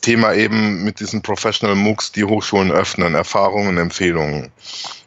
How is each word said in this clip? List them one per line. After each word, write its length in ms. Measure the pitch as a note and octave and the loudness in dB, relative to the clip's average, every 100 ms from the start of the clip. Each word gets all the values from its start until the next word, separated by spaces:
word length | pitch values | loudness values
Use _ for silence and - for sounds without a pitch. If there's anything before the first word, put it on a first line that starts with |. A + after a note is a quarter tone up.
Thema 340 | - A#2 A2 | 0 2 4
eben 480 | F#2+ A2 A2 G#2+ F#2+ | 4 2 2 0 0
mit 160 | G#2 - | -4 -6
diesen 220 | G#2+ A2 | -6 -6
Professional 540 | - G2 A2+ - G#2+ G2 | -4 -4 -2 0 0 2
moocs, 360 | G#2 G#2+ - | 2 0 -4
die 120 | - | -2
Hochschulen 480 | G#2 G#2+ - G2+ F#2 | 0 0 0 0 2
öffnen, 420 | D#2+ F#2+ - F2 | 2 0 0 0
Erfahrungen, 640 | D#2 - G#2 G2 G#2 G2+ F2 | 0 0 2 2 2 0 0
Empfehlungen. 720 | E2+ - F#2 E2+ D2+ D2 B1+ _ - - - - | -2 0 0 0 -2 -4 -8 _ -16 -14 -14 -16